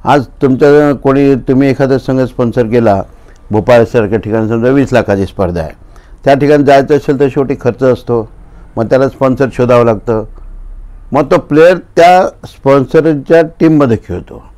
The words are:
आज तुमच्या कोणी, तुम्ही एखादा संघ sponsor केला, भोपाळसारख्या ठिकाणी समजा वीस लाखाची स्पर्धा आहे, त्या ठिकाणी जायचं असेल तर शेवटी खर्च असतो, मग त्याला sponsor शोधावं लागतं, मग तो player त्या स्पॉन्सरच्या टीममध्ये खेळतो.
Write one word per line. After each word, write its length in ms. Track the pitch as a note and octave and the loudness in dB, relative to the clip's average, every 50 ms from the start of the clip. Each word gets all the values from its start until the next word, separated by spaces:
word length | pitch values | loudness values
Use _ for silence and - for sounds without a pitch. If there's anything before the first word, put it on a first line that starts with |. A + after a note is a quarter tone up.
| - | -2
आज 200 | - C3+ D3 A#2 - - - | 0 -2 -2 -2 -6 -6 -4
तुमच्या 540 | C#3+ C3+ C3 A#2 D3+ C#3+ C#3+ D3+ D3 D3 C#3 | -2 0 0 2 2 4 4 4 2 0 -2
कोणी, 380 | - - C#3 C3+ C#3 C#3+ C#3 C#3 | -2 -2 0 0 2 2 2 0
तुम्ही 360 | A#2+ - - C3 C3 C#3 C#3 | 0 -2 -2 0 0 0 0
एखादा 280 | C3 - C#3 C3 C3+ B2+ | 0 -2 -2 -2 -2 -4
संघ 220 | - - C3 C3 | -2 -4 -2 -2
sponsor 460 | B2+ B2 - - B2 A#2 G#2 B2+ A#2+ | -4 -4 -4 -4 -4 -2 -2 -2 -2
केला, 360 | A2 A#2 A#2+ A#2 G#2+ G2 G2 F#2+ - - - - - - - - - | 0 0 0 2 2 0 0 -4 -10 -16 -20 -20 -20 -20 -20 -12 -4
भोपाळसारख्या 680 | G2+ G#2+ F#2 A#2+ B2 A#2+ A2+ - - A#2+ G#2 F#2+ G#2+ G#2+ | -4 -2 2 2 2 2 2 2 0 -2 -2 -2 -4 -6
ठिकाणी 300 | - G#2+ G#2+ A2+ A2 G#2+ | -4 -4 -4 -4 -2 -2
समजा 220 | A#2 A#2 A#2 B2+ | -4 -2 0 0
वीस 220 | C3+ C#3+ C3+ A#2 | 0 0 0 0
लाखाची 340 | C3 A#2 G2+ - G2+ G2 G2 | -2 -2 0 0 -2 -4 -4
स्पर्धा 340 | - - - G2 F2 F2 E2+ | -6 -4 -6 -6 -4 -4 -6
आहे, 120 | D#2 D2+ - _ - - - - _ - - - - | -8 -10 -14 _ -20 -20 -20 -20 _ -20 -20 -4 0
त्या 100 | C#3 C#3 | 0 0
ठिकाणी 300 | C3+ D3 C#3+ D3+ D3 C#3+ | 2 2 2 2 2 2
जायचं 320 | C3 C#3 C#3 C3+ - D3+ | 4 2 2 2 2 -2
असेल 240 | C3+ - - C#3+ C3 | -2 0 -4 -2 -2
तर 80 | C#3+ C3 | -2 -2
शेवटी 260 | B2+ D3+ C3+ A#2 C#3 - | -2 -4 -4 -4 -6 -4
खर्च 220 | - B2 G2+ - | -4 -6 -4 0
असतो, 460 | C3 C3 A#2+ - - - A#2+ A#2 G#2+ - - - - - - - - - - | 0 0 0 -2 -4 -4 -4 -4 -4 -8 -16 -20 -20 -20 -20 -20 -20 -12 -8
मग 80 | A#2+ A2+ | -6 -2
त्याला 240 | G#2 C#3 C3 C#3 C3 | -2 0 0 0 -2
sponsor 380 | - - C3+ C3 B2+ B2 C3+ A#2 | -2 -2 -2 -2 0 -2 -4 -4
शोधावं 320 | - - B2 A#2+ B2 A#2+ A#2+ | -2 -4 0 2 2 2 2
लागतं, 400 | A#2 A2 G2+ - - A2+ A2 G#2+ - - - - - - - - - - - - - - - - - | 0 -2 -2 -4 -4 -4 -4 -6 -8 -16 -20 -20 -18 -18 -18 -18 -18 -18 -18 -20 -20 -20 -20 -14 -4
मग 180 | B2+ C#3 D3+ C3+ | -2 -2 0 0
तो 80 | F#3 D#3+ | -2 -2
player 380 | - - C#3+ D3+ D#3+ F3 F#3 E3+ - _ _ | -2 0 2 4 4 4 4 2 -6 _ _
त्या 320 | E3+ E3 F3 F3+ F#3 F#3+ - - - - | 4 4 6 6 4 2 0 -6 -12 -20
स्पॉन्सरच्या 960 | - - - - C3+ C#3 C#3+ B2+ B2+ - D#3+ C#3+ E3 D#3 C#3+ C3+ - E3 E3 E3 D#3+ - - | -20 -20 -6 0 2 2 2 0 2 2 2 2 2 0 -2 0 2 2 2 2 0 -2 -2
टीममध्ये 360 | D#3+ D#3+ D#3+ D3 C#3+ A#2+ A2+ G2+ - | 0 2 2 2 2 0 0 -4 -4
खेळतो. 380 | - F#2 F2+ D2 - - - - - - | -10 -12 -12 -12 -14 -20 -20 -20 -20 -20